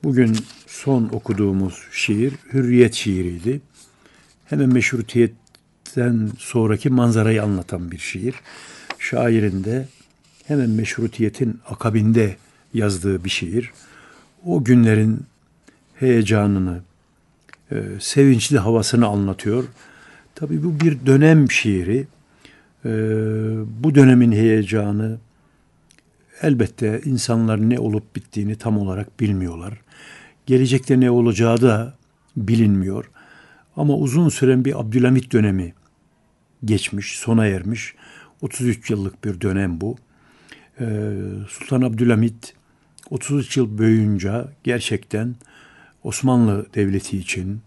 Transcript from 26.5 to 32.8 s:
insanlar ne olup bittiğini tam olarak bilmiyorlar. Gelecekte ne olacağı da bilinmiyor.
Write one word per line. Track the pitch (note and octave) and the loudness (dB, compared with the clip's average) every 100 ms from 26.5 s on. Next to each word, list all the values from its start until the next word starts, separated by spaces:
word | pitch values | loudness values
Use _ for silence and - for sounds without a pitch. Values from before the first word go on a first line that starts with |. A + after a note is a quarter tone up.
| C3+ A2+ - A2 A2 | 0 0 -2 -4 -4
insanlar | D#3 B2+ - A#2 A2+ A2 A2 | -4 -4 0 0 0 0 0
ne | A#2+ | 0
olup | A#2+ G#2+ G#2+ - | -2 -4 -6 -16
bittiğini | - - G#2 G#2+ | -12 -8 -6 -6
tam | A#2+ G#2+ | -4 -2
olarak | G2+ F#2+ G#2 _ | -2 -6 -10 _
bilmiyorlar. | G#2+ G2 F2+ E2 F2 G#2+ _ - - - - _ - | -2 -2 -4 -8 -14 -16 _ -20 -20 -20 -20 _ 0
Gelecekte | B2+ C3 C3 B2+ C3 | 2 4 0 2 2
ne | B2+ | 4
olacağı | A#2+ A#2+ G2+ A#2 A2+ | 4 2 2 2 4
da | B2+ G#2+ A#2 - _ _ _ - | 4 2 -4 -14 _ _ _ -8
bilinmiyor. | G2+ A2+ A2 G2 | 0 2 4 2